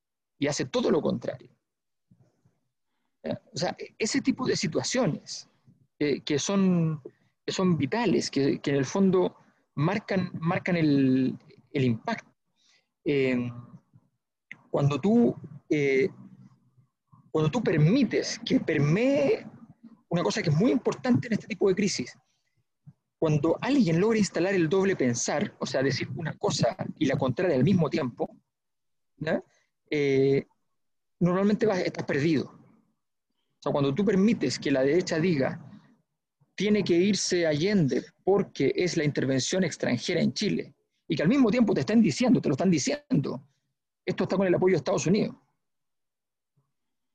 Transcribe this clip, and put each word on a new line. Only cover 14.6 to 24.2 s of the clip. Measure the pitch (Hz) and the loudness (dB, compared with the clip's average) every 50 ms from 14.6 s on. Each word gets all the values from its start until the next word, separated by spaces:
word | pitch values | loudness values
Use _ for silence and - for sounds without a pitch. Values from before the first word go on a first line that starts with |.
| _ _ | _ _
cuando | - 147 143 143 147 131 | -2 0 0 0 0 0
tú, | - 202 226 240 240 - - - - - - - - - | 0 2 4 4 4 2 0 -4 -12 -18 -20 -20 -6 -2
eh, | 160 151 143 139 135 131 135 131 - - - - - - - - _ _ _ _ _ _ _ _ _ _ _ _ - - _ _ | -2 0 2 2 2 2 0 0 -4 -10 -20 -20 -20 -20 -20 -20 _ _ _ _ _ _ _ _ _ _ _ _ -20 -20 _ _
cuando | - 156 156 147 | -2 -2 0 0
tú | - 247 - | 0 0 0
permites | 233 170 147 151 170 233 285 233 - 147 131 - - - - - | 0 2 4 4 4 4 2 2 0 0 -2 -4 -4 -8 -10 -4
que | - 269 - | -2 -2 0
permee | - - 156 139 143 147 170 214 247 269 277 294 277 392 453 - - - - - - - - _ - - - _ _ _ | 0 0 0 0 2 2 2 2 2 2 2 2 2 0 0 -2 -4 -12 -20 -20 -20 -20 -20 _ -20 -20 -20 _ _ _
una | 170 175 - | -4 -2 -2
cosa | 208 - 220 | -2 -2 -2
que | - 160 | -2 0
es | 143 | 2
muy | 160 226 285 | 2 2 2
importante | 302 240 - 220 - - - 254 240 - - | 2 0 0 -2 -4 -2 0 0 0 0 0
en | 233 208 | -2 -4
este | - - | -4 -4
tipo | - 226 - 220 196 | -10 -4 0 0 2
de | 185 | 2
crisis, | - 208 175 - - 123 - - _ _ _ _ _ _ _ _ _ _ _ _ _ _ - - _ _ _ _ _ | 2 0 -2 -2 -4 -8 -10 -14 _ _ _ _ _ _ _ _ _ _ _ _ _ _ -20 -20 _ _ _ _ _
cuando | 160 156 151 147 156 165 - - | 0 2 2 2 2 0 0 0
alguien | - 247 285 277 196 165 160 170 | 0 0 2 2 2 2 2 2
logra | 202 226 226 | 2 2 2
instalar | 214 | 2